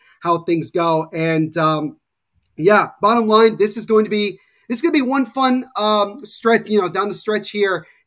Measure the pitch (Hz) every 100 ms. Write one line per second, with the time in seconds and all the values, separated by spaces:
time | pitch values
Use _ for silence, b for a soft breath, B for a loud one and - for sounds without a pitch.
0 | b b 175 170 175 165 - 180 170 160
1 | 160 165 165 160 156 165 156 151 151 -
2 | _ _ _ _ _ - 175 208 - -
3 | 202 233 214 214 226 160 214 226 180 220
4 | 214 208 208 - b b b 233 330 302
5 | 247 269 262 269 262 254 - 202 214 208
6 | 202 208 208 - 226 220 214 208 175 185
7 | 208 180 220 214 208 208 196 170 b b